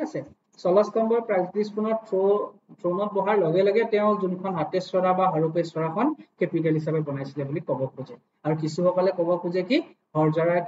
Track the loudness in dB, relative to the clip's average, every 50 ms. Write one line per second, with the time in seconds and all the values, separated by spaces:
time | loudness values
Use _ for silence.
0 | -4 -6 -6 -8 -10 -10 -16 _ _ _ _ -4 0 2 4 4 2 2 0 0
1 | 0 2 0 0 0 0 0 0 0 -2 -2 -4 -4 -4 -4 -4 -2 -2 -2 -4
2 | -4 -4 -2 0 2 2 2 2 0 -4 -8 -16 _ _ -20 -6 -4 -2 -2 -2
3 | -2 -2 -2 -2 0 2 2 2 2 2 2 4 4 4 4 2 2 2 2 2
4 | 2 2 2 2 0 -2 -4 -4 -4 -6 -4 -4 -4 -2 -2 -4 -4 -2 -2 0
5 | 2 2 2 4 2 2 2 2 0 0 0 -2 -2 -2 -4 -4 -4 -2 -2 0
6 | 0 0 -2 -4 -10 -20 _ _ -4 -2 -2 -2 0 2 0 0 0 -2 -2 -2
7 | -2 -4 -6 -6 -8 -8 -8 -8 -8 -6 -6 -8 -4 -4 -4 -4 -4 -6 -6 -10
8 | -14 -14 -14 -20 _ _ _ _ -4 -2 -2 -2 -2 -4 -2 0 2 2 2 4
9 | 2 2 2 2 0 0 0 0 -2 -2 -2 -2 0 2 0 0 0 -2 -10 _
10 | _ _ -2 2 2 2 2 2 2 2 2 0 0